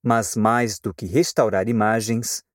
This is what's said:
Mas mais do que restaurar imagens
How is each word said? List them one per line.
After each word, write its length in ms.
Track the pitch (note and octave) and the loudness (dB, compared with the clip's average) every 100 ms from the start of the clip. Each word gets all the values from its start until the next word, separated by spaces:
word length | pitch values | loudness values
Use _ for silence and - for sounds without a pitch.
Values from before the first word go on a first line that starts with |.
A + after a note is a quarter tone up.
Mas 320 | A#2+ A#2 G#2 - | 2 0 0 0
mais 440 | G#2+ A#2+ A#2+ G#2 | 2 2 0 -4
do 140 | G#2+ | -8
que 140 | - F#2+ | -8 -2
restaurar 600 | G#2+ F3 - A#2 G#2 A2+ | 0 0 2 0 2 0
imagens 760 | A#2 G#2+ A2+ G#2+ A#2 A#2 - _ | 0 2 0 -2 -4 -4 -8 _